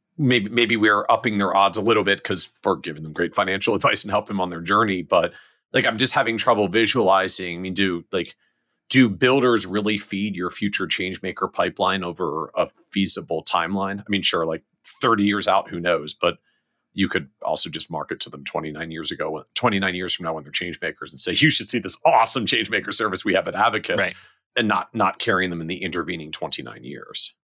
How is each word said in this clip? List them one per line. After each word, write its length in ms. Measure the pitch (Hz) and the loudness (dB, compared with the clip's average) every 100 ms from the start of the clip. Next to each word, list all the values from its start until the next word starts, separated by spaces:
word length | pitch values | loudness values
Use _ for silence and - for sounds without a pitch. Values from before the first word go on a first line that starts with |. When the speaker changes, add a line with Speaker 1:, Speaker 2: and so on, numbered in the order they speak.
| _ - | _ -2
Speaker 1:
maybe, 320 | 139 123 101 | 2 2 2
maybe 280 | 117 117 113 | 2 2 4
we're 280 | 107 104 104 | 4 4 2
upping 280 | 113 123 104 | 2 2 0
their 180 | 98 95 | 2 4
odds 220 | 98 107 | 4 2
a 40 | |
little 220 | 104 107 | 2 2
bit 200 | 98 101 | 2 0
'cause 300 | - 92 - _ | -2 -2 -2 _
we're 120 | - 90 | -2 -2
giving 280 | 85 76 | -4 -10
them 100 | 78 | -10
great 220 | 76 85 - | -4 -4 -2
financial 400 | 95 95 104 104 | -2 0 0 0
<laughs> 0 | |
advice 280 | - 107 | 2 2
and 80 | 107 | 2
help 160 | 95 - | 0 -2
them 140 | 98 | -4
on 80 | 90 | -4
their 120 | 85 | -4
journey. 400 | 85 107 110 92 | 0 2 2 0
But, 320 | 85 92 85 - - _ _ | 2 2 2 -4 -20 _ _
like, 120 | 127 123 | 0 0
I'm 120 | 110 | 2
just 160 | 131 | 2
having 240 | - - 113 | 2 0 0
trouble 300 | - 110 98 | 2 2 2
visualizing. 920 | 101 110 123 98 95 95 - 92 85 | 2 2 4 4 4 4 2 0 -6
I 20 | |
mean, 140 | 92 | -6
do, 300 | 92 98 87 78 | -2 0 -2 -4
like, 240 | 95 85 - _ _ _ _ - | -6 -6 -10 _ _ _ _ 0
do 180 | 131 123 | 4 4
builders 600 | 90 131 135 123 117 98 | 4 4 4 4 4 2
really 300 | 101 104 104 | 0 0 -2
feed 380 | - 98 104 90 | -4 -4 -4 -4
your 140 | 90 | -6
future 380 | - 101 - 95 | -4 -4 -2 -4
change 340 | - 92 92 | -4 -4 -6
maker 260 | 95 90 95 | -8 -6 -4
pipeline 560 | - 92 - 95 95 | -2 -4 0 -2 -2
over 460 | 87 85 87 76 78 - | -4 -4 -4 -4 -4 -2
a 120 | 87 - _ | -2 -4 _
feasible 540 | 101 95 - 85 80 | 0 2 0 -2 -6
timeline? 560 | - 87 85 98 98 98 | -2 -2 0 -2 -4 -6
I 60 | 101 | -4
mean, 140 | 101 | -2
sure, 220 | 90 90 80 | 0 0 0
like, 180 | 80 - _ | -4 -10 _
thirty 400 | - - 123 110 | -14 -2 2 4
years 240 | 101 101 98 | 2 2 2
out, 220 | 95 - | 2 0
who 100 | 87 | -4
knows? 340 | 87 82 76 | 0 0 -2
But 260 | - - - _ _ _ _ _ | -2 -2 -2 _ _ _ _ _
you 140 | 90 95 | -2 -2
could 220 | 92 69 _ | -2 -6 _
also 260 | - 78 - | -4 0 0
just 220 | 78 - | -2 -6
market 280 | 80 73 - | -6 -6 -6
to 100 | - | -8
them 120 | 73 | -10
twenty-nine 460 | 71 80 78 76 82 | -8 -6 -6 -8 -10
years 220 | 80 80 | -8 -6
ago, 320 | - 80 78 - | -4 -4 -8 -6
twenty-nine 400 | - 123 101 95 | -2 0 0 -2
years 220 | 90 90 - | -2 -2 -2
from 100 | 82 | -2
now 80 | |
when 100 | 156 | -8
they're 80 | - | -6
change 300 | - 90 78 | -6 -6 -6
makers 300 | 80 - 67 | -8 -8 -10
and 80 | - | -4
say, 140 | 90 | -2
"You 180 | 87 156 | 2 4
should 180 | - 107 | 4 2
see 80 | 123 | -2
this 200 | 95 - | 0 0
awesome 440 | - 113 113 131 107 | 4 6 4 2 2
change 240 | 120 110 | 0 0
maker 200 | 110 107 | -4 0
service 320 | 110 107 95 | 2 2 -2
we 120 | 107 92 | 0 0
have 120 | 90 | 0
at 60 | |
Abacus," 480 | 90 110 98 85 90 | 0 0 0 -2 0
Speaker 2:
Right. 140 | 92 - - _ _ - | 0 -4 -16 _ _ -2
Speaker 1:
and 120 | 113 | 0
not, 260 | 98 - 117 | 0 -2 -2
not 240 | 95 - | -2 0
carrying 320 | - 95 92 | 0 0 0
them 100 | 85 | -4
in 60 | 82 | -6
the 160 | 80 | -6
intervening 480 | 92 85 76 90 78 | -6 -4 -6 -8 -8
twenty-nine 520 | - 78 - 64 - | -8 -6 -6 -8 -14
years. 520 | - 69 - - - - | -14 -14 -8 0 0 -2